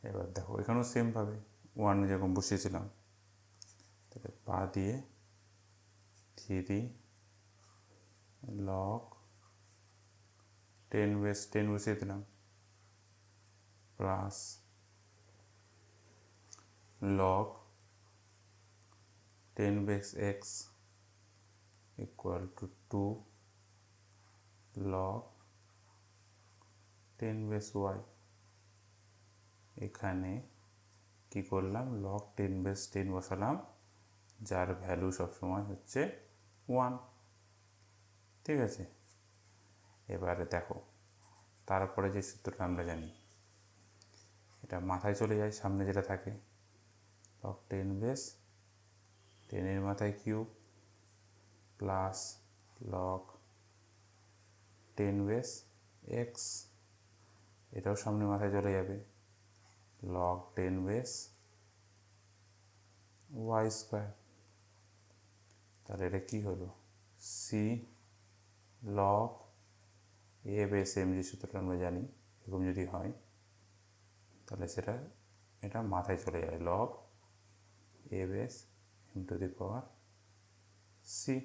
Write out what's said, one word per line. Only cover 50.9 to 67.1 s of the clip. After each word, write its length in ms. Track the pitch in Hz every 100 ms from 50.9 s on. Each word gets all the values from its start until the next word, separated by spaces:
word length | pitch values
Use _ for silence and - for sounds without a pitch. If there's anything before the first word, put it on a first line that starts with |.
| - - - - - - - - -
প্লাস 400 | 98 95 95 95 - - - - - - 98
log 280 | 95 92 92 - - - - - - - - - - - - - - - - - -
ten 180 | 104 101 101
base 260 | 117 123 - - - - - - 117 120
x, 20 | - - - - - - - - - - - - - - 110
এটাও 180 | 95 101
সামনে 200 | - 107 104
মাথায় 200 | 101 104 101
চলে 140 | 101 95
যাবে, 200 | 95 101 - - - - - - - - - - 95
log 240 | 90 90 90 - -
ten 180 | 92 92 92
base 300 | 110 127 - - - - - - - - - - - - - - - - - - - - - - 135
y 240 | 113 110 110 107
স্কয়ার। 300 | - 107 104 - - - - - - - - - - - - - - - - -
তাহলে 180 | - 98 92
এটা 120 | 92 -
কি 100 | 110 104
হলো? 220 | 92 92 - - - -